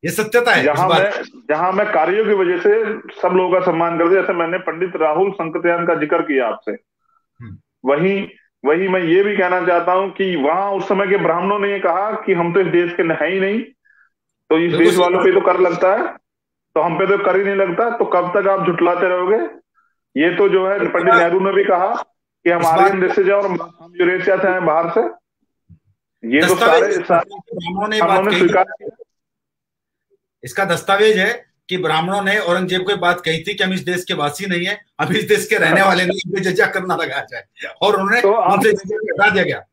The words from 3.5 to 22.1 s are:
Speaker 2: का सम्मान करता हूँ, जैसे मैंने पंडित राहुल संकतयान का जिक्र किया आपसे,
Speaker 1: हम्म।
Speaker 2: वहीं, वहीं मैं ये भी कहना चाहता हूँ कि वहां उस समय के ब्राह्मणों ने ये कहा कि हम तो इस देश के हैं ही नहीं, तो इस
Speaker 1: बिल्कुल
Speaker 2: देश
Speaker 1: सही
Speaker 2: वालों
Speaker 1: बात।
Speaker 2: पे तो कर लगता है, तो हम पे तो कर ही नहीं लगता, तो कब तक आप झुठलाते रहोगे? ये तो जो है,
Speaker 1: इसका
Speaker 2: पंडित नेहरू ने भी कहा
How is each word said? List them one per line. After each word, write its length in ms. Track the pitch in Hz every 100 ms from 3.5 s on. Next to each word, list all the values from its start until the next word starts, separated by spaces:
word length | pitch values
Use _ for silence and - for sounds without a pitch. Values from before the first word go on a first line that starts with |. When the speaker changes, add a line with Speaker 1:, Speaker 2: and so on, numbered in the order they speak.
| 180
Speaker 2:
का 60 | 180
सम्मान 320 | 165 170 165
करता 80 | 170
हूँ, 80 |
जैसे 200 | 185 180
मैंने 240 | 180 165 185
पंडित 380 | 180 160 185 175
राहुल 360 | 156 156 196
संकतयान 560 | 190 165 165 175 170 170
का 80 | 160
जिक्र 260 | 147 170
किया 260 | 160 135 117
आपसे, 240 | 104 -
Speaker 1:
हम्म। 840 | 104 _ _ _ _ _ _ 117 98 _ _ 127
Speaker 2:
वहीं, 420 | 143 185 196 - - _ _ 135
वहीं 240 | 165 190
मैं 120 | 185
ये 220 | 170 180
भी 140 | 202 196
कहना 280 | 180 180 175
चाहता 280 | 175 170
हूँ 180 | 185 196
कि 240 | 185 190 170
वहां 420 | 139 170 202 196
उस 100 | -
समय 200 | 196 196
के 100 | 196
ब्राह्मणों 420 | 170 165 190 208
ने 120 | 202
ये 80 | 202
कहा 320 | 185 170 208
कि 220 | 208 -
हम 200 | 175 170
तो 60 | 180
इस 80 | 175
देश 260 | 170 175
के 100 | -
हैं 260 | 165 151 151
ही 100 | 190
नहीं, 240 | 190 220 - _ _ _ _ _ _ _ _
तो 80 | 160
इस 80 | 170
Speaker 1:
बिल्कुल 200 | 170 170
Speaker 2:
देश 80 |
Speaker 1:
सही 80 | 185
Speaker 2:
वालों 160 | 175 185
Speaker 1:
बात। 80 | 190
Speaker 2:
पे 60 |
तो 100 | 180
कर 180 | 190 180
लगता 360 | 185 165 185 214
है, 120 | 339 - _ _ _ _ _ 160
तो 60 |
हम 180 | 165 160
पे 80 | 185
तो 100 | 196
कर 200 | 196 185
ही 60 |
नहीं 120 | 196 196
लगता, 340 | 190 170 233
तो 160 | 226 202
कब 360 | 254 180 202
तक 60 | 196
आप 180 | 190 175
झुठलाते 420 | 170 170 175 190
रहोगे? 300 | 180 180 214 339 - _ _ _ _ _ -
ये 140 | 165 175
तो 140 | 202
जो 180 | 190 190
है, 80 | 202
Speaker 1:
इसका 240 | 170 175
Speaker 2:
पंडित 160 | 170 175
नेहरू 240 | 170 185
ने 120 | 196
भी 120 | 190
कहा 240 | 196 180 190 233 -